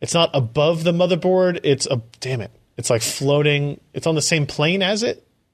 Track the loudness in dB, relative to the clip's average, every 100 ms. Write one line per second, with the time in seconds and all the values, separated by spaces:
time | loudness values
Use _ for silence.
0 | -2 0 2 0 -2 0 0 2 0 2
1 | 2 0 2 2 2 0 0 0 0 -4
2 | -6 -12 -6 -6 -8 _ _ -6 -2 0
3 | -2 -2 0 2 2 2 -2 -6 _ -4
4 | -2 0 2 0 0 0 0 2 0 0
5 | -2 -6 _ _ _